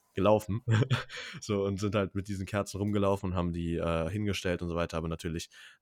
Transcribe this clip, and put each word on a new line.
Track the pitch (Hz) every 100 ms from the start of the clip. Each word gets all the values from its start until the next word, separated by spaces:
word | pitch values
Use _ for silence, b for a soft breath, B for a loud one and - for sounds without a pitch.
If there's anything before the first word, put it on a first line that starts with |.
| _
gelaufen. | - 98 107 - 104 -
<laughs> | 110 131 - - - - 147
So, | - 101
und | 98 95
sind | 104 104
halt | 92 101
mit | 95
diesen | 98 95
Kerzen | 104 98 95
rumgelaufen | 104 104 98 98 95
und | 90
haben | 87
die, | 85 85 82
äh, | 82 82 80
hingestellt | 104 104 92 95 87
und | 87
so | 85
weiter. | 85 82
Aber | 82
natürlich | 82 87 80 - B B B